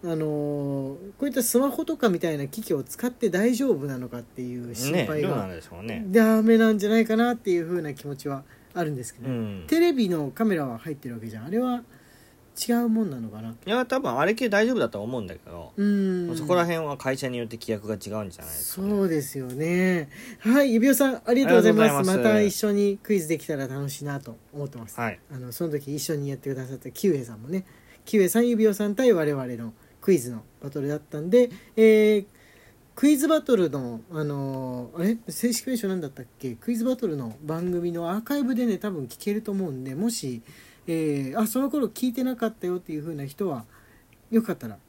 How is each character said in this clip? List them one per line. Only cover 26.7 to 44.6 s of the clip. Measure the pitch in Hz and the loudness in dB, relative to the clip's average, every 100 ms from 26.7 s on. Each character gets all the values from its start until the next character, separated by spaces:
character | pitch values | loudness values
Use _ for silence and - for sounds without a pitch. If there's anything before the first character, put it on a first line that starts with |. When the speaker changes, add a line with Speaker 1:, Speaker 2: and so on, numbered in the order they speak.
| 131 | -10
Speaker 1:
っ | |
た | 131 | -12
キ | - 196 | -2 2
ウ | 147 | 2
エ | |
さ | 117 110 | -2 -12
ん | |
も | 120 | -6
ね、 | 190 190 - - - - | -6 -8 -20 -20 -20 0
キ | 214 | 4
ウ | |
エ | 185 | 4
さ | 220 | 4
ん、 | 240 | 4
指 | 233 220 | 4 4
輪 | 196 | 4
さ | 208 | -2
ん | |
対 | 202 262 | 4 6
我 | 185 151 | 6 4
々 | 143 127 120 | 0 -4 -6
の | 117 - _ _ | -10 -12 _ _
ク | - | 4
イ | 175 | 4
ズ | 120 | 4
の | 113 - _ | -10 -14 _
バ | 143 | -10
ト | 147 | -4
ル | 139 | -4
だ | 147 | -4
っ | |
た | - 151 | -6 -8
ん | 165 | 4
で、 | 233 247 190 - - | 4 4 -2 -8 4
え | 220 214 214 208 | 6 8 6 4
ー、 | 196 - - - - _ _ - | 0 -18 -20 -20 -20 _ _ 2
ク | 277 | 4
イ | 294 | 4
ズ | 302 | 4
バ | 311 | 2
ト | - 233 | 4 2
ル | 170 | 2
の、 | 135 123 117 - | 0 -6 -8 -8
あ | 160 | -6
の | 147 143 139 131 131 123 123 170 | -4 -4 -4 -6 -6 -8 -10 -2
ー、 | |
あ | |
れ？ | 185 226 - | 0 0 -4
正 | - 240 | -4 -2
式 | 240 - | -2 -4
名 | 247 | -4
称 | 202 | -2
な | 185 | -4
ん | |
だ | 147 | -6
っ | |
た | 139 | -10
っ | 120 _ | -18 _
け？ | 135 117 | -10 -8
ク | - | -4
イ | 233 | -2
ズ | 233 | 0
バ | 254 | -2
ト | 214 | -2
ル | 147 | -4
の | 117 110 | -6 -10
番 | 151 160 180 | -8 -4 -2
組 | 175 175 | -2 -2
の | 170 170 | -4 -4
ア | 202 | -4
ー | |
カ | 226 285 | -2 -2
イ | |
ブ | 254 240 | 0 0
で | 240 | 0
ね、 | 196 | -2
多 | 208 | -4
分 | 175 127 | -6 -8
聞 | - | -8
け | - | -4
る | 208 | -4
と | 220 | -4
思 | 196 180 | -4 -4
う | |
ん | 131 | -6
で、 | 131 135 | -8 -4
も | 226 | -4
し、 | 233 135 120 - - - - - | -2 -6 -8 -12 -20 -20 -16 -4
え | 165 156 143 135 190 | -2 0 0 -2 -2
ー、 | |
あ、 | 220 | 0
そ | 254 | 0
の | 277 | 0
頃 | 302 226 | 0 -2
聞 | - 254 | -2 -4
い | |
て | 240 | -2
な | 254 240 | -4 -2
か | 220 | -4
っ | |
た | 220 180 | -4 -4
よ | 180 | -4
っ | |
て | - | -6
い | 156 | -8
う | |
風 | 151 151 | -8 -8
な | 139 | -10
人 | - 196 | -6 -4
は、 | 131 113 - _ - _ _ _ | -4 -10 -20 _ -20 _ _ _
よ | 226 | 0
か | 226 | 2
っ | |
た | 165 | -6